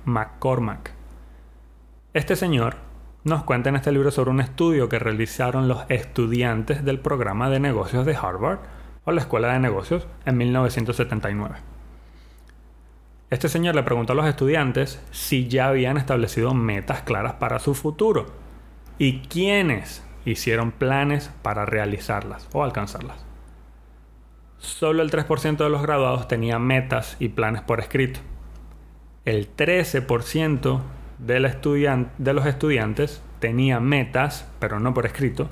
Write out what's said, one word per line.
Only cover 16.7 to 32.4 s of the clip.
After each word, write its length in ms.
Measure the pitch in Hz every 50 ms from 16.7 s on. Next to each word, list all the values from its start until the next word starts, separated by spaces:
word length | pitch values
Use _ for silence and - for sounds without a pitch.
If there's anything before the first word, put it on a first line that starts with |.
| 104 98 - - 143 131 -
claras 320 | - 117 98 104 123 -
para 240 | - - 123 131 127
su 160 | - 143 139
futuro 520 | 135 - 151 151 - 214 226 202 131 - - - - - - - - - - - - - - - -
y 220 | 151 135 131 131
quiénes 840 | 131 - - 165 185 196 202 202 190 160 123 101 - - - - - - - - -
hicieron 460 | 123 107 - - 123 113 117 117 117
planes 600 | - - 135 127 135 139 143 143 147 143 143 - - - -
para 240 | - 104 107 104
realizarlas 840 | 101 110 107 104 104 101 101 - - 110 101 101 101 104 - - - -
o 120 | 139 147
alcanzarlas. 600 | 131 - 110 104 101 - - - 127 - - - - - - - - - - - - - - - - - - - - - - - - - - - - -
Solo 460 | - - - - - 170 156 160 165 160
el 80 | 151
tres 140 | 165 151 147
por 160 | - 156 135
ciento 240 | - 160 151 147 156
de 60 | 147
los 120 | 151 147 143
graduados 460 | 147 151 143 135 127 127 123 113 -
tenía 300 | 123 117 113 117 117 117
metas 580 | 120 127 131 131 131 131 123 117 113 - - -
y 100 | 127 113
planes 340 | - - 113 110 113 110 -
por 180 | - 117 113
escrito. 400 | 110 - - 131 131 131 131 - - - - - - - - - - - - - - - - - - - - - -
El 240 | - 110 104 101 -
trece 540 | - - 151 160 175 180 165 - - 151 131
por 200 | - 120 117 120
ciento 600 | - - 156 160 156 147 131 127 135 131 131 131 - - - - - - -
de 220 | 123 113 123 127
la 80 | 131 131
estudian-, 640 | 131 - - 147 143 143 147 143 135 127 123 117 - -
de 140 | 135 135 139
los 140 | 143